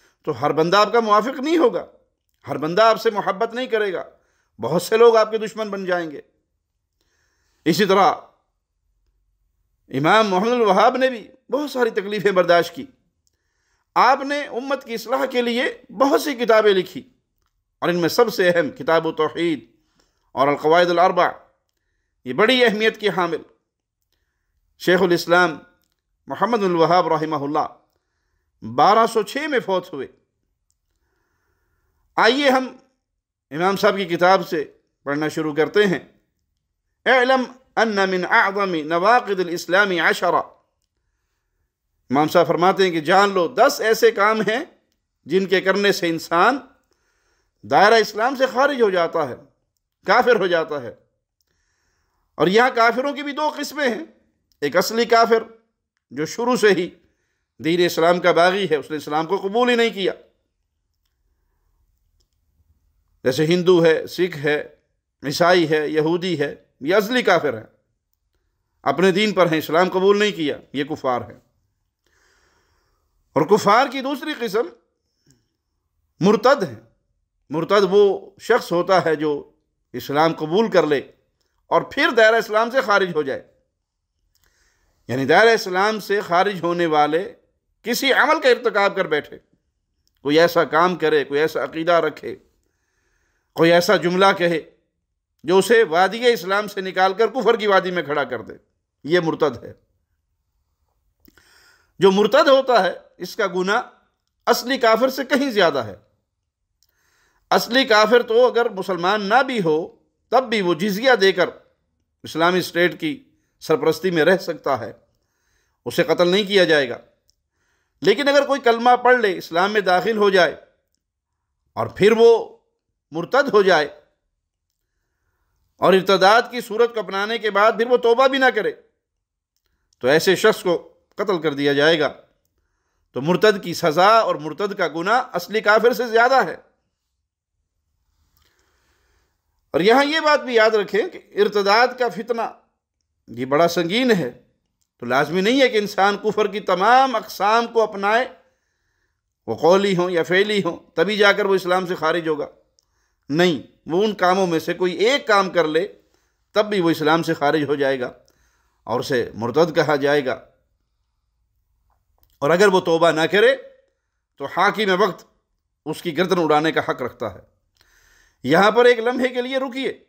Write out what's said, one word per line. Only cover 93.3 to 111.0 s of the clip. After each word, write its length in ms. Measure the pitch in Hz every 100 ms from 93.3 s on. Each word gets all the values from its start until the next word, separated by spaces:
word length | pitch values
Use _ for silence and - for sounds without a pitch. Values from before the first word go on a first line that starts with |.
| _ _
کوئی 180 | - 165
ایسا 240 | 170 175 190
جملہ 300 | 143 180 196 190
کہے 240 | 175 165 - _ _ _ _ _ _ _
جو 140 | 135 190
اسے 260 | 185 220
وادی 440 | 208 160 190 220 247
اسلام 400 | 233 170 202 208
سے 140 | -
نکال 320 | 190 180 190
کر 140 | 190 220
کفر 280 | 247 214 226
کی 120 | 208
وادی 240 | 190 180
میں 120 | 180
کھڑا 200 | 143 147
کر 180 | 131 123
دے، 120 | - - _ _ _ _
یہ 160 | 135 175
مرتد 440 | 165 151 156 117
ہے۔ 100 | - - _ _ _ _ _ _ _ _ _ _ _ _ _ _ _ _ _ _ _ _ _ -
جو 120 | 180
مرتد 360 | 190 214 269 320
ہوتا 360 | 269 269 233
ہے 100 | 180 - _ -
اس 180 | 170 -
کا 120 | 202
گناہ 340 | 180 185 220 - _ _ _ _ _ -
اصلی 320 | 233 233 269
کافر 320 | 226 220 262
سے 160 | 262 262
کہیں 260 | 285 285
زیادہ 260 | 208 175 139
ہے۔ 180 | 110 92 _ _ _ _ _ _ _ _ _ _ _ _ _ _ -
اصلی 360 | 147 - 247 262
کافر 360 | 214 214 240
تو 260 | 240 220 247
اگر 220 | 208 240
مسلمان 520 | 190 190 180 180 214
نہ 220 | 196 233
بھی 180 | 269 247
ہو 340 | 160 151 175 _ _ _ -
تب 140 | 240
بھی 180 | 254 220
وہ 120 | 180
جزیہ 380 | 165 208 196